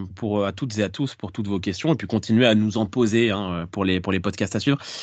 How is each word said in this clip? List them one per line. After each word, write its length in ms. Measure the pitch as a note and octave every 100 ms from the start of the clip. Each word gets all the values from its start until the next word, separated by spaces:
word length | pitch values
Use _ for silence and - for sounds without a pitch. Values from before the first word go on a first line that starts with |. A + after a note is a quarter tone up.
| G2 F#2
pour, 240 | A2+ G#2
euh, 80 | G2
à 40 |
toutes 240 | F#2+ C3+ G#2+
et 20 |
à 80 | G2
tous 240 | G2 C#3
pour 180 | - G2
toutes 140 | - G2+
vos 140 | G2
questions. 340 | G2 F#2 D#3
Et 20 | C3+
puis 120 | G2
continuez 400 | A2 - A2 B2
à 80 | G#2+
nous 240 | G#2+ A2
en 80 | G#2+
poser, 420 | - A2+ A#2 A#2
hein, 240 | G2 F#2+
euh, 120 | E2+ E2+
pour 180 | G2+ F#2+
les, 160 | F#2
pour 100 | F#2
les 80 | F#2+
podcasts 360 | G2 - G2 A2+
à 40 |
suivre. 200 | C#3 C#3 - -